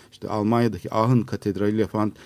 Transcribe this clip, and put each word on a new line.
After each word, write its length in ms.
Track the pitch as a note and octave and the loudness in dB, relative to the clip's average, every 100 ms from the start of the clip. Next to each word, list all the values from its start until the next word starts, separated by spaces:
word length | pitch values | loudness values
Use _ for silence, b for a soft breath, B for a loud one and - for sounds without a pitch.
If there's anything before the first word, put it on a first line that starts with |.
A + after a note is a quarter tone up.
| b | b
işte 160 | - - | -14 -6
Almanya'daki 640 | G#2+ G#2+ A#2 A#2 G#2 - | -2 0 2 2 -2 -4
Aachen 280 | A2 A2+ B2+ | 0 2 2
Katedrali 520 | - G2+ G#2 F#2 G#2 G#2+ | 2 -4 -4 -2 0 0
ile 100 | G2+ | 0
falan. 260 | G#2+ G#2+ - | 0 -2 -4